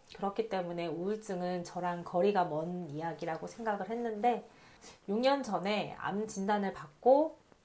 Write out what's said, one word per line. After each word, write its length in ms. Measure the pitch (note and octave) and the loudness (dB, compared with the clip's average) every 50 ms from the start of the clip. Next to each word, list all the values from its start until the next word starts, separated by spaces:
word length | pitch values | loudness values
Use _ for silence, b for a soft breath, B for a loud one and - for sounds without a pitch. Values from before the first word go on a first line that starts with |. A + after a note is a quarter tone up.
| - - - | -20 -20 -8
그렇기 320 | - G3 G3 G3 - A3 A3 | -6 -4 -2 -2 -2 -2 -2
때문에 380 | G3 F#3 F3 F3 F3 F3 E3+ | -2 -2 -2 -2 -4 -4 -4
우울증은 800 | E3 D#3 E3+ F3 G3+ G#3+ G#3 G#3 - F#3+ F3+ F3+ F3+ F3+ F3+ F3 | -4 -4 -2 -2 -2 -2 -4 -4 -6 -4 -4 -2 -2 -2 -4 -4
저랑 400 | - - F3+ F3 F3 F3 F3 F3 | -6 -6 -4 -2 -2 -2 -4 -4
거리가 400 | - - F3 F3 G#3 G3+ F#3+ F3+ | 0 2 4 4 4 4 4 2
먼 420 | D#3+ D3 D#3 D#3+ F3 F3+ F3+ F3+ | 2 0 -2 -2 -2 -4 -6 -6
이야기라고 600 | D3 C#3+ D#3 E3 E3 D#3+ - E3+ D#3+ D#3+ D#3+ - - | -6 -6 -6 -4 -6 -6 -4 -4 -4 -4 -4 -6 -10
생각을 420 | - - A3+ A3 G#3 G3 F#3 G#3 | -10 -4 -2 -2 -2 -2 -2 -4
했는데, 580 | A3+ A#3+ A#3+ A3+ A3 G#3 A3 A#3+ A#3 G3+ - B B B B B B B B B B B _ - | -4 -4 -2 -4 -2 2 2 2 2 2 -2 B B B B B B B B B B B _ -2
육 100 | G3+ A3+ | 0 2
년 240 | B3+ C4+ C#4 C#4 | 4 4 4 4
전에 540 | C4 G#3+ G3 E3 F3 G3+ G#3+ G3+ - - - - | 2 -2 -2 0 0 0 0 0 -2 -4 -6 -6
암 300 | - D3+ F#3 G#3 A3 G#3+ | -6 -4 -2 -2 -4 -4
진단을 440 | - G3 F#3+ G3+ G#3 G#3 G3 F#3+ | -4 -2 0 2 2 2 2 -2
받고, 640 | F#3+ - - - - _ - A#3+ C4+ C#4+ D#4 D#4+ - - _ _ - _ | -4 -6 -12 -16 -14 _ 6 8 8 8 6 4 -2 -8 _ _ -20 _